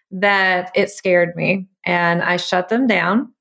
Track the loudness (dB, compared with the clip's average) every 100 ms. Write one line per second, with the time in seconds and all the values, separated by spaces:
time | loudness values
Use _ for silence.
0 | _ -2 0 2 2 0 -2 -2 -2 -2
1 | 0 2 2 -2 -2 -2 -4 _ -4 0
2 | 2 0 0 -2 -2 -2 0 0 0 0
3 | 0 0 -2 _